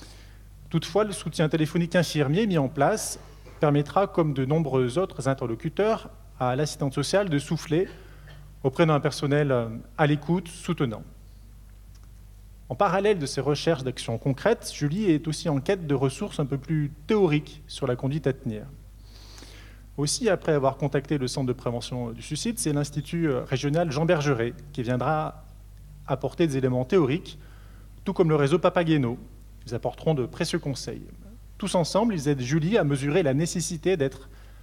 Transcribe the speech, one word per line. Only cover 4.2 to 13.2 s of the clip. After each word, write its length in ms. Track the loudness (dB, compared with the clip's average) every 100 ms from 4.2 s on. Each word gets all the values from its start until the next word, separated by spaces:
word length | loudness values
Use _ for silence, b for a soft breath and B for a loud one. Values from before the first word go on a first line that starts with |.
| 2
de 120 | 2 2
nombreux 520 | 2 2 2 2 2
autres 300 | -2 -2 -2
interlocuteurs, 840 | 0 -2 -4 -4 0 2 0 -4 -18 -16 -4
à 160 | -2 0
l'assistante 380 | -2 -2 -4
sociale 340 | -2 2 2 2
de 100 | 0
souffler 500 | 0 -4 0 0 0 B B B B B B -4
auprès 220 | -2 4 4
d'un 160 | 4
personnel, 500 | 2 -2 0 2 4
euh, 160 | 2 0 -6 -8 2
à 100 | 2
l'écoute, 400 | 2 2 -2 -2
soutenant. 560 | -10 -6 -2 -2 -4 -12 -18 -20 -20 -20 -20 -20 -20 -20 -20 -20 -20 -20 -20 -20 -18 -8
En 60 | 0
parallèle 440 | 2 4 2 2